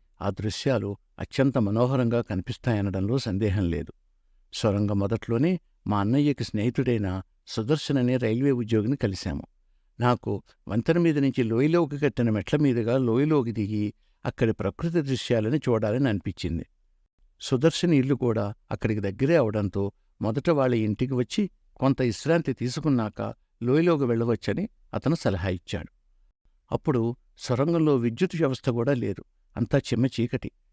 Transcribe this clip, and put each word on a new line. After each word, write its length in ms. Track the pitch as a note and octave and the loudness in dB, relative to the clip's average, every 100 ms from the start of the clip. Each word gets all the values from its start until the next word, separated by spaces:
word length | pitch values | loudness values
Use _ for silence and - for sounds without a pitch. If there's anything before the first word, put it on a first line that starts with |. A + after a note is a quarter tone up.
| _ - | _ -8
ఆ 80 | G2+ | -6
దృశ్యాలు 640 | F#2+ G#2+ - C#3+ A#2+ G2+ G2+ _ - | -4 -6 -4 -2 -2 -2 -8 _ -14
అత్యంత 400 | E2+ - C3+ B2+ | -6 0 2 2
మనోహరంగా 640 | G#2 A2 B2 C3+ A#2 A#2+ | 0 2 2 2 2 0
కనిపిస్తాయనడంలో 960 | A#2 F#2 - - - G#2+ G2 F#2+ G2 C3 | -2 -4 -6 -4 -2 0 0 -2 -2 -2
సందేహం 520 | A#2+ F#2+ G#2 F#2+ F2 | -2 -2 0 0 0
లేదు. 220 | D#2+ - - _ _ _ _ _ | -2 -6 -14 _ _ _ _ _
సొరంగం 460 | - A2+ G2+ G#2 G2+ | -2 0 2 0 0
మొదట్లోనే 600 | G2 A2+ - A#2 D#3+ F3+ - _ - | 0 -2 -2 0 2 0 -6 _ -2
మా 140 | G#2 | 0
అన్నయ్యకి 440 | G2+ C3+ D3 C3+ | 2 2 2 0
స్నేహితుడైన 800 | A#2+ G#2+ A2+ B2 B2 A2+ G2+ F#2 - _ - | -4 -2 -2 0 0 0 -2 -4 -10 _ -8
సుదర్శన్ 520 | - A2+ D#3 - C#3+ | -6 -2 -2 0 0
అనే 180 | B2 B2+ | 0 0
రైల్వే 340 | A#2+ A2+ C#3+ | 0 0 0
ఉద్యోగిని 460 | B2 A2 A2+ G#2+ C#3 | 0 0 0 2 0
కలిశాము. 460 | G#2+ F#2 F#2 C#2+ - _ _ _ _ - | -2 -4 -6 -6 -10 _ _ _ _ 0
నాకు 420 | B2 B2 - G2+ - _ - | 2 2 -2 -6 -8 _ -4
వంతెన 300 | G#2+ - E3+ | -2 2 2
మీద 200 | E3+ D3 | 2 2
నుంచి 240 | C#3 B2+ | 0 0
లోయలోకి 560 | A#2 A2+ D3 F3 D#3 C#3+ | 0 2 2 2 0 0
కట్టిన 320 | C#3+ B2 A#2 | -2 0 0
మెట్ల 260 | G#2+ - D3+ | 0 0 2
మీదుగా 420 | D3 A#2+ A2 C3 | 2 2 0 0
లోయలోకి 540 | B2 A#2 D3+ D3+ A#2 | 2 2 2 2 0
దిగి 420 | G#2+ G#2 G#2+ G#2 - _ _ - | -2 -2 -2 -4 -6 _ _ -10
అక్కడి 260 | - A2+ | 0 0
ప్రకృతి 500 | G#2+ G2 - E3+ E3+ | 2 -4 -4 -2 -2
దృశ్యాలను 540 | C#3 B2+ - A#2+ G#2+ D3 | 0 -2 0 0 2 0
చూడాలని 520 | - A2 G#2+ A#2+ C#3 | 0 0 0 0 0
అనిపించింది. 580 | G2+ G2+ - F2 E2 - _ _ _ _ _ _ _ | -2 -4 -6 -4 -4 -6 _ _ _ _ _ _ _
సుదర్శన్ 540 | - C3 D#3+ - F3+ | -2 2 2 2 2
ఇల్లు 200 | D3 C3 | 4 2
కూడా 400 | C3 B2 A2 G#2 - - | 0 0 -2 -4 -8 -8
అక్కడికి 300 | - A2 G#2+ | -4 -2 0
దగ్గరే 360 | G2 G2 C3+ E3 | -4 -2 2 4
అవడంతో 560 | A2+ G#2+ G2 G2+ G2 - _ _ | 2 0 -2 -2 -4 -6 _ _
మొదట 280 | G#2+ A2+ E3+ | -4 0 0
వాళ్ళ 240 | D3+ C3 | 2 2
ఇంటికి 400 | A#2+ A2 G#2 C3 | 2 0 -2 -2
వచ్చి 360 | B2+ B2 - G3 - _ - | -2 -2 -2 -2 -6 _ -2
కొంత 260 | C3 C3+ | 0 2
విశ్రాంతి 500 | B2+ G#2 D3 E3+ D#3 | 0 -2 0 0 0
తీసుకున్నాక 840 | B2+ A#2+ D3 D#3 B2+ G#2+ - G#2+ - _ _ | -4 -6 -2 0 0 0 -4 -8 -8 _ _
లోయలోకి 420 | A#2 D3 F3 D#3+ | 0 2 4 2
వెళ్ళవచ్చని 640 | B2+ A2+ A#2 A2 - G2+ G2+ _ _ | 2 0 0 0 -2 -4 -4 _ _
అతను 200 | G#2 - | -4 -2
సలహా 340 | E3 A#2+ F#2+ F#2+ | 0 0 0 -2
ఇచ్చాడు. 440 | F#2 - F#2+ - _ _ _ _ _ _ _ _ | -4 -6 -10 -10 _ _ _ _ _ _ _ _
అప్పుడు 440 | C#3 - B2+ A2+ A#2 _ _ | -4 0 0 0 -4 _ _
సొరంగంలో 580 | - A#2+ D3+ E3+ D#3 C3+ | -2 0 2 4 4 4
విద్యుత్ 400 | A#2 A2+ F#3 D#3+ | 2 0 0 2
వ్యవస్థ 340 | C#3+ B2+ - | -2 0 -2
కూడా 240 | A#2 A#2+ | 0 0
లేదు. 300 | C3 A2 F#2+ - _ _ - | 0 -2 -6 -12 _ _ -6
అంతా 220 | A#2 C#3 | 0 0
చిమ్మ 280 | - A2 C3 | 2 0 0
చీకటి. 440 | - A#2+ C3 - - _ | 0 -2 -2 -8 -12 _